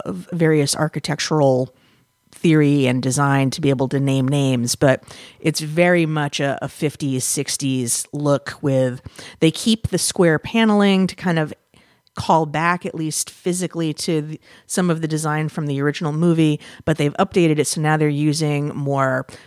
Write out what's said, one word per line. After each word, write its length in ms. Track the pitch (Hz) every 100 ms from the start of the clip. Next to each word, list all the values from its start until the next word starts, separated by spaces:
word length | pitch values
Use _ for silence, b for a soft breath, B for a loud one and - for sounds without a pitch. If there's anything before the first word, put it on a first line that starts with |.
| -
of 240 | 180 175
various 420 | 175 160 156 143 -
architectural 1000 | 156 151 - 147 - 156 139 127 131 b b b b _ _
theory 540 | - 175 156 147 143 127
and 160 | 127
design 480 | 131 127 143 139 135
to 100 | -
be 120 | 147
able 160 | 135 131
to 120 | 139
name 280 | 139 135 131
names, 480 | 143 135 127 120 -
but 280 | 143 131 B B B B
it's 220 | 160 151
very 440 | 156 151 175 180 160
much 340 | 156 143 -
a, 200 | 143 -
a 40 | 135
fifties, 560 | - 151 - 143 127
sixties 840 | - - 135 - 139 131 120 - -
look 400 | 147 147 139 - -
with, 400 | 147 135 127 123 B B B B
they 100 | 160
keep 380 | - - 220 -
the 100 | 175
square 400 | - - 175 151
paneling 680 | - 226 220 208 202 190 185
to 80 | -
kind 240 | 180 165
of 120 | 151 - _ b b b b -
call 300 | - 165 160
back 400 | 151 170 175 190
at 80 | -
least 340 | 160 - -
physically 640 | - 185 180 175 165 160
to 280 | 143 - 160
the, 180 | 151 156 b b -
some 220 | - 180
of 100 | 160
the 60 | 160
design 400 | 156 156 151 156
from 200 | - 147
the 140 | 139
original 300 | 143 147 160
movie, 480 | 151 175 165 160 147 B B
but 140 | - 156
they've 160 | 147 -
updated 420 | 190 208 165 151
it. 60 | 139
So 140 | -
now 160 | 151 156
they're 140 | 151
using 600 | 143 151 147 151 147 147 -
more 500 | 139 139 135 131 135 B